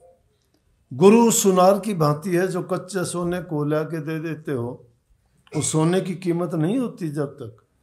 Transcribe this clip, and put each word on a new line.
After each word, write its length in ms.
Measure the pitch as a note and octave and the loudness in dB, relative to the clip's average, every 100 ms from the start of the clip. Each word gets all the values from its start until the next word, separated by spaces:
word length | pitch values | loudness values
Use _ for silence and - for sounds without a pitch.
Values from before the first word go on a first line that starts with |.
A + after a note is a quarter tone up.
| _ _ _ _ _ _ _ _ - | _ _ _ _ _ _ _ _ -10
गुरु 380 | B2 F#3+ A3+ A#3 | 4 8 8 6
सुनार 480 | A3+ G3+ F#3 F#3 G3+ | 4 4 6 6 4
की 140 | A3 | 0
भांति 420 | F3+ D3+ D3+ G3+ F3 | 0 0 0 -2 -2
है 120 | F#3 | 0
जो 160 | F3 | -4
कच्चे 420 | F3 F3+ F3+ F#3+ E3+ | -6 -6 -6 -6 -6
सोने 360 | F3 F3 F3 | -6 -6 -6
को 220 | E3+ D3+ | -6 -4
ला 200 | D3 D3+ | -2 -2
के 180 | D3+ E3 | -4 -8
दे 180 | D3 D#3+ | -8 -8
देते 320 | E3 D#3 D#3 | -8 -10 -8
हो, 360 | B2+ A#2+ B2 _ _ _ _ _ _ _ D3+ | -6 -6 -12 _ _ _ _ _ _ _ -6
उस 160 | - | -2
सोने 300 | D#3 D#3+ F#3 | 0 2 0
की 140 | F#3 F3 | -2 -6
कीमत 380 | F3 E3+ E3+ | -4 -2 -2
नहीं 240 | E3 D#3 C4 | -2 -2 -2
होती 320 | A3+ - D#3+ | -4 -8 -8
जब 160 | D3 C#3+ | -6 -8
तक। 360 | - A2+ - _ _ | -8 -18 -18 _ _